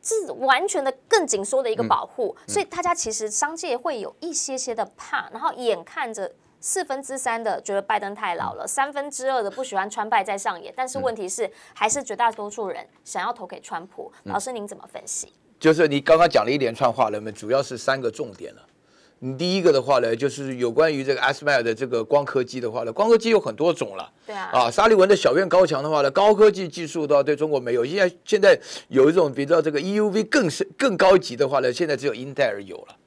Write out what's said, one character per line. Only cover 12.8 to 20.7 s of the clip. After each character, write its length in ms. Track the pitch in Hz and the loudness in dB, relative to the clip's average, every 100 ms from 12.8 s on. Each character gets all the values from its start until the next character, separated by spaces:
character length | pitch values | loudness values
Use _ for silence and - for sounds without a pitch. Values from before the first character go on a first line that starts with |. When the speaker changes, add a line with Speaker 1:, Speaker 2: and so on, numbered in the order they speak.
| - _ | -14 _
Speaker 1:
想 180 | - 190 | -12 -8
要 100 | 196 | -6
投 140 | 240 185 | -8 -12
给 160 | 160 | -16
川 240 | - 170 185 | -12 -12 -12
普。 260 | - - _ | -16 -16 _
Speaker 2:
嗯。 100 | - | -6
Speaker 1:
老 60 | 202 | -6
师， 120 | 254 | -4
您 160 | 240 202 | -10 -10
怎 80 | 202 | -14
么 80 | - | -16
分 80 | - - | -16 -10
析？ 260 | - - _ _ _ | -10 -12 _ _ _
Speaker 2:
就 120 | 156 | 2
是 160 | 156 156 | 6 4
你 140 | 143 | 2
刚 160 | 135 160 | 4 6
刚 100 | 170 | 6
讲 160 | 120 | 4
了 60 | 107 | 2
一 80 | 143 | 0
连 160 | 123 | 0
串 180 | 113 131 | 2 0
话 200 | 113 113 | 2 0
了， 80 | 104 | 0
那 20 | |
么 100 | 110 | -8
主 200 | 104 104 | -12 -2
要 100 | 135 | -2
是 160 | 135 120 | -2 -6
三 240 | - 135 | -2 -2
个 80 | 120 | -2
重 220 | 110 127 | -6 -10
点 180 | 95 - - | -10 -16 -16
了。 60 | _ _ _ _ _ _ | _ _ _ _ _ _
嗯， 140 | 127 131 | -10 -4
第 180 | 175 190 | -2 2
一 60 | |
个 100 | 170 | 4
的 80 | 139 | 4
话 200 | 123 131 | 2 2
呢， 160 | 117 117 | 2 0
就 120 | 135 | -2
是 280 | 123 135 123 | -4 -10 -4
有 160 | 120 | -2